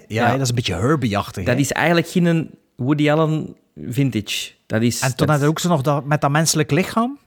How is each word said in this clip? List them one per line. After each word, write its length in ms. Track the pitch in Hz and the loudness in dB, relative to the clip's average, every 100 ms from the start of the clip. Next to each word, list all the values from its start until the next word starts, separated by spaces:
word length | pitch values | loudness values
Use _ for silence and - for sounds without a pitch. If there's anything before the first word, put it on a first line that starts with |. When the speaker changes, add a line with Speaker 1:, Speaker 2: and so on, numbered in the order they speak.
| - | -2
Speaker 1:
Ja. 240 | 110 120 | -2 0
Speaker 2:
dat 100 | 131 | 0
is 80 | 131 | 0
een 60 | 120 | -2
beetje 200 | - 87 | -2 0
Herbie-achtig, 680 | 120 156 120 101 - - 90 | 0 0 0 -2 -4 -4 -2
Speaker 1:
Dat 80 | |
Speaker 2:
hè? 60 | 123 | 0
Speaker 1:
is 120 | 135 | 0
eigenlijk 360 | - 151 170 160 | 0 2 2 2
geen 420 | 185 175 165 - - _ - | 2 2 2 -2 -10 _ -6
Woody 360 | 123 151 147 | -2 2 2
Allen 440 | 151 156 156 - - _ - 76 | 2 2 0 -6 -12 _ -14 -6
vintage. 640 | 120 139 110 98 - - _ - | 0 0 0 -4 -8 -10 _ -4
Dat 140 | 110 | 0
is, 200 | 120 113 | 0 0
Speaker 2:
En 60 | 135 | -2
toen 80 | 120 | 0
Speaker 1:
dat 120 | 151 | 2
Speaker 2:
had 100 | 147 | 2
hij 80 | 147 | 2
ook 120 | 160 | 0
zo 100 | 175 | 0
nog 120 | 160 | 0
dat, 240 | 127 143 139 | 0 -2 0
met 160 | 147 | 0
dat 100 | 143 | 2
menselijk 400 | 147 156 156 147 | 2 0 0 0
lichaam. 480 | 143 185 226 240 285 | 0 0 -2 -4 -6